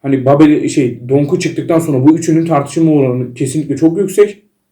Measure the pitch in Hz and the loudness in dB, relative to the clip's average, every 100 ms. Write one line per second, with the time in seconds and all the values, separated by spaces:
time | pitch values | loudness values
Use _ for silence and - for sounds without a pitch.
0 | 139 135 123 143 156 151 139 - 123 - | -4 -2 2 4 4 2 0 -2 -2 -4
1 | 123 143 143 180 160 - - 165 160 131 | -2 -2 0 -2 -4 -6 -2 0 0 2
2 | 139 165 170 160 165 147 135 165 160 147 | 2 2 2 0 0 -2 -2 0 2 2
3 | 131 127 120 120 131 156 147 - 160 175 | 0 -2 -6 -6 -4 -4 -4 0 0 0
4 | 190 - 202 - _ _ _ | 0 2 0 -2 _ _ _